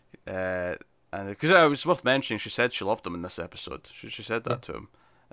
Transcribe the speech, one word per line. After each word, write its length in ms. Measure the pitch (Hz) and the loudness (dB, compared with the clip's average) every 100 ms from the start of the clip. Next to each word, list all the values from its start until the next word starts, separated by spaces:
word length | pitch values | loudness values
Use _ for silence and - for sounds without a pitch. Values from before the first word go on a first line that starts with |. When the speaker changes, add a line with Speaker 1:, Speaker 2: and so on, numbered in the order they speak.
| _ - - | _ -16 -8
Speaker 1:
uh, 500 | 92 92 92 90 - - _ _ | -4 -2 -2 -2 -6 -10 _ _
and 260 | 98 98 101 | -8 -6 -2
'cause 120 | 156 | 6
it 180 | 185 160 | 8 8
was 160 | 139 | 4
worth 200 | - 123 | 2 2
mentioning, 340 | 123 131 - 107 | 2 2 2 -4
she 100 | 107 | -2
said 240 | - 120 | 0 0
she 120 | - | 0
loved 220 | 95 110 90 | 0 -2 -2
him 80 | |
in 80 | 87 | -6
this 160 | 87 - | -6 -6
episode. 520 | 85 - - 67 - | -8 -10 -10 -10 -14
She, 160 | - 110 | -18 -12
she 140 | - | -10
said 220 | 107 113 | -4 -4
that 60 | - | -2
Speaker 2:
Yeah. 60 | 120 | -4
Speaker 1:
to 160 | - | -6
him, 140 | 107 107 _ _ _ - | -10 -12 _ _ _ -12